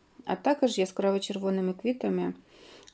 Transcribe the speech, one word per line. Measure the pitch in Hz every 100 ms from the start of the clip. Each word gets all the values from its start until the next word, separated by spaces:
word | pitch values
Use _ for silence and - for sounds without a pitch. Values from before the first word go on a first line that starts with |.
| _ _ -
А | 185
також | 269 285 254 -
яскраво | 185 - 196 196
червоними | - 196 196 190 185
квітами. | 185 233 254 208 180 180 180 - - - - -